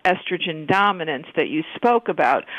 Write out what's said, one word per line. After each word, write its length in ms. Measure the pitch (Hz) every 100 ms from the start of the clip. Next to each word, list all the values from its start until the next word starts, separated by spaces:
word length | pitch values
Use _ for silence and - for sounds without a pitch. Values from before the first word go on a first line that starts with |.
estrogen 640 | 185 180 - 180 180 156 156
dominance 580 | 190 202 185 160 135 -
that 140 | - -
you 160 | 156 -
spoke 340 | - 240 233 -
about, 360 | 165 131 127 -